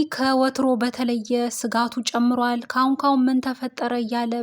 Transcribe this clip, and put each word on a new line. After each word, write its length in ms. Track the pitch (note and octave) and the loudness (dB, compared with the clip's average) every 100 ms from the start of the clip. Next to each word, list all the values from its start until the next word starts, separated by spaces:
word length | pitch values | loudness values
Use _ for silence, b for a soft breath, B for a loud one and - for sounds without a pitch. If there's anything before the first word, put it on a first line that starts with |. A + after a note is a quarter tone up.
| D4+ | 4
ከወትሮ 560 | - C4 C4 C4 C4 C4+ A#3+ | 0 2 2 2 2 0 2
በተለየ 580 | B3 B3 A#3+ A#3+ G#3+ A#3+ A#3+ | 0 -2 -2 -2 -2 -2 -2
ስጋቱ 500 | - A3+ A3+ A#3+ B3 A3+ | -4 -2 0 -2 -4 -4
ጨምሯል። 540 | A#3 A#3+ B3 A#3+ A#3+ A#3+ | 0 2 2 0 -2 -2
ካሁን 300 | B3+ C4 C4+ | 0 2 2
ካሁን 260 | C#4+ C4+ | 2 4
ምን 160 | B3+ C4 | 4 2
ተፈጠረ 520 | C4 B3 B3 - A#3+ B3 | 0 -4 -8 -4 -4 -2
እያለ 360 | A3 A#3+ A#3 A#3+ | -2 -2 -2 -4